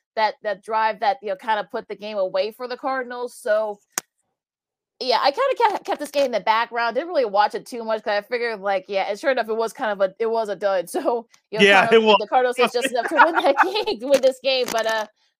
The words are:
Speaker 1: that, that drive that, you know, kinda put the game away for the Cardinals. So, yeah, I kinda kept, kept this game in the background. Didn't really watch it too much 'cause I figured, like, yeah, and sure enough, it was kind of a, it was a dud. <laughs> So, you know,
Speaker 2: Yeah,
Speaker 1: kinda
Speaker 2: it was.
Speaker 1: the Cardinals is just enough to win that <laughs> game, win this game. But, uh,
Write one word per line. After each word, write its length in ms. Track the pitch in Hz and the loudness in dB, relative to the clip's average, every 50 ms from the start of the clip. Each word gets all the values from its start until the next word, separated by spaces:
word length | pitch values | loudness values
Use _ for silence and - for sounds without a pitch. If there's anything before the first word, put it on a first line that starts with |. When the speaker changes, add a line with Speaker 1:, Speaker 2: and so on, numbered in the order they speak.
| _ _ - | _ _ -2
Speaker 1:
that, 200 | 220 214 208 - _ - | 0 0 0 0 _ -6
that 200 | 208 196 180 - | -6 -6 -6 -6
drive 360 | 208 220 220 220 220 214 214 | -4 -2 0 0 0 -2 -2
that, 180 | 226 202 190 185 | -4 -4 -4 -4
you 80 | 202 214 | -6 -6
know, 60 | 190 | -6
kinda 300 | 185 - 220 220 208 196 - | -6 -2 -2 -2 -2 -2 -6
put 160 | - 226 - | -8 -10 -8
the 80 | - 208 | -10 -14
game 220 | 196 208 214 214 | -12 -10 -6 -2
away 340 | 202 190 185 180 190 196 220 | -2 -2 0 0 -2 -2 -2
for 160 | 220 - 254 | -4 -10 -10
the 80 | 240 247 | -10 -8
Cardinals. 580 | 247 - 269 262 262 247 240 247 247 247 240 - | -6 -4 -4 -4 -4 -6 -6 -8 -8 -8 -10 -10
So, 440 | - - 233 208 214 220 214 202 _ _ _ - - _ _ _ _ _ _ _ _ _ _ _ _ _ _ _ _ _ _ _ - | -8 -2 0 0 0 0 -4 -8 _ _ _ -12 -12 _ _ _ _ _ _ _ _ _ _ _ _ _ _ _ _ _ _ _ -8
yeah, 200 | 254 254 220 - | -2 0 2 2
I 100 | - 285 | 2 2
kinda 240 | 277 453 539 554 440 | 2 2 0 0 2
kept, 280 | - 466 440 381 - - | 2 2 2 0 0 -4
kept 140 | 392 320 - | -4 -6 -6
this 120 | 294 - | -6 -4
game 140 | - 285 277 | 0 0 0
in 60 | 247 | 0
the 100 | 233 202 | 0 -2
background. 540 | 180 220 214 226 240 226 233 233 233 233 214 | 0 0 0 0 0 -2 -2 -2 -2 0 -2
Didn't 120 | 254 339 339 | -2 -4 -2
really 160 | 359 294 247 | 0 0 0
watch 300 | 208 190 208 208 - - | 2 2 2 2 2 0
it 100 | 202 - | -6 -10
too 180 | - 254 233 226 | -10 -12 -8 -4
much 180 | 220 220 214 - | -4 -4 -4 -2
'cause 80 | 226 | -2
I 100 | 208 202 | -2 -2
figured, 380 | 202 - 247 233 233 233 220 196 | -2 -4 -6 -4 -4 -4 -6 -4
like, 260 | 190 202 196 185 185 - | -2 -2 -2 -2 -2 -2
yeah, 140 | 202 190 175 | -4 -2 -2
and 140 | 185 208 | -2 -4
sure 140 | 202 - 277 | -2 0 0
enough, 160 | 262 247 220 | 0 0 0
it 80 | 220 220 | -2 -2
was 160 | 226 226 220 | -2 -2 -4
kind 200 | - - 269 214 | -4 -4 -4 -4
of 100 | 202 190 | 0 0
a, 120 | 196 190 185 - | 0 -2 0 -4
it 60 | 226 220 | -4 -2
was 200 | 226 226 226 202 | 0 -2 -2 -2
a 60 | 196 | -4
dud. 340 | 170 208 196 196 185 175 - | -2 -2 0 0 0 -2 -4
<laughs> 0 | |
So, 380 | - 370 269 277 240 233 226 _ _ _ _ - | -6 -2 -2 -2 -2 -2 -6 _ _ _ _ -6
you 80 | - - | 0 4
know, 60 | 202 | 6
Speaker 2:
Yeah, 220 | - 202 - - | 6 8 6 6
Speaker 1:
kinda 160 | 226 226 226 220 | 6 4 4 6
Speaker 2:
it 20 | |
was. 120 | 214 208 196 | 6 4 4
Speaker 1:
the 80 | 214 | 4
Cardinals 320 | 208 - 254 254 247 247 254 | 2 2 2 2 2 2 0
is 120 | 240 226 | 0 0
just 200 | - 247 262 269 | 0 -2 -4 -2
enough 160 | 233 240 226 | -2 -2 -4
to 80 | - 330 | 0 4
win 200 | 277 - 330 330 | 4 4 4 4
that 200 | - 311 285 277 | 2 2 2 2
<laughs> 280 | - - 381 381 427 403 | 2 2 0 0 -2 -2
game, 120 | 440 330 202 240 285 | -4 -4 -4 0 2
win 120 | 277 254 | 2 4
this 180 | 254 262 262 - - | 4 4 2 2 -2
game. 240 | 269 262 254 247 - | 0 0 0 0 -2
But, 140 | - 226 220 | -2 -2 -2
uh, 200 | 220 220 220 214 - _ _ _ _ _ | -2 -2 -4 -4 -8 _ _ _ _ _